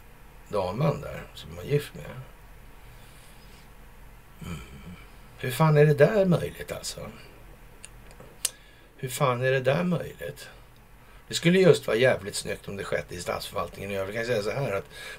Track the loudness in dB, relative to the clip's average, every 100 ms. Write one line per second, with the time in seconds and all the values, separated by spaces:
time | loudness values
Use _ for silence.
0 | -20 -20 -20 -20 -6 -4 -2 0 0 -2
1 | -6 -12 -14 -16 -16 -12 -2 -2 -2 -14
2 | -14 -14 -16 -18 -20 -20 -20 -20 -20 -20
3 | -20 -20 -20 -20 -20 -20 -20 -20 -20 -20
4 | -20 -20 -20 -16 -12 -12 -14 -16 -16 -18
5 | -18 -20 -20 -10 -6 2 6 8 8 8
6 | 6 6 4 2 0 -10 -10 -10 -10 -10
7 | -12 -14 -18 -20 -20 -20 -20 -20 -20 -20
8 | -20 -20 -20 -10 -10 -10 -20 -20 -20 -12
9 | -8 0 0 2 2 2 2 0 0 -2
10 | -4 -10 -12 -12 -16 -20 -20 -20 -20 -20
11 | -20 -20 -8 0 4 6 8 6 4 4
12 | 4 4 -2 -8 -6 -8 -8 -10 -4 -4
13 | -6 -10 -6 -6 -6 -6 -8 -8 -8 -6
14 | -6 -6 -2 -2 -2 -4 -2 -4 -6 -14
15 | -16